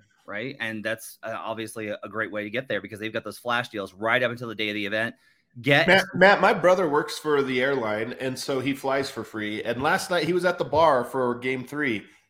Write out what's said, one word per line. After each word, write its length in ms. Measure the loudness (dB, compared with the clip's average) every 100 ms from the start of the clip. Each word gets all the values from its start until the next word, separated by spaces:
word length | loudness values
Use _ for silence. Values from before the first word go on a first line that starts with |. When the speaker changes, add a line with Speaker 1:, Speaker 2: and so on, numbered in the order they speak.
| _ _ -12
Speaker 1:
right? 300 | -10 -8 -8
And 240 | -8 -6
that's, 360 | -6 -6 -10 -14
uh, 140 | -12 -8
obviously 520 | -8 -6 -8 -8 -8
a, 100 | -8
a 80 | -8
great 220 | -6 -6
way 120 | -6
to 60 | -6
get 180 | -6 -4
there 140 | -6
because 180 | -6 -8
they've 140 | -6
got 100 | -6
those 140 | -8 -10
flash 320 | -4 -2 -2
deals 240 | -8 -8
right 300 | -4 0 2
up 80 | 2
until 160 | -2 -8
the 80 | -6
day 140 | -4
of 40 |
the 120 | -4 -2
event. 280 | -2 -4 -8 _ _ _ -4
Get 240 | 4 4 6
Speaker 2:
Matt, 200 | 4 4 6
Matt, 260 | 8 8
my 100 | 6
brother 380 | 6 4 4 4
works 300 | 2 0 -6
for 240 | 0 2
the 180 | 2 0
airline, 520 | 0 0 -2 -2 -4 -4
and 180 | -6 -4
so 220 | -2 -2
he 140 | 0
flies 380 | -2 0 0 -2
for 120 | -6
free. 380 | -8 -6 -6 -4
And 200 | -4 -2
last 260 | 0 0 0
night 140 | 0
he 100 | 2
was 120 | 2 2
at 120 | 0
the 80 | 0
bar 380 | 4 6 4 2
for 320 | 0 0 0
game 260 | -2 -4
three, 400 | -6 -4 -2 -2 -6 _